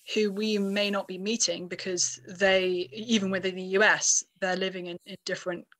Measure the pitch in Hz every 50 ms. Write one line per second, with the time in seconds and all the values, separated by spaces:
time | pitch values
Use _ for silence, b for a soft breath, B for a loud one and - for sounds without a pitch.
0 | - - - 214 214 202 190 202 220 220 214 202 196 196 196 208 208 202 202 196
1 | - - 185 180 190 208 233 233 - - 170 175 180 175 185 - - 190 185 175
2 | - - - - - - 185 175 196 190 190 190 185 185 180 180 180 - - 226
3 | 220 247 226 214 196 190 190 185 180 190 185 185 185 185 190 190 214 196 165 -
4 | - - - - - _ _ - 196 185 180 180 190 190 190 185 175 175 175 175
5 | _ 196 185 - - - 180 - - 180 175 - - _ _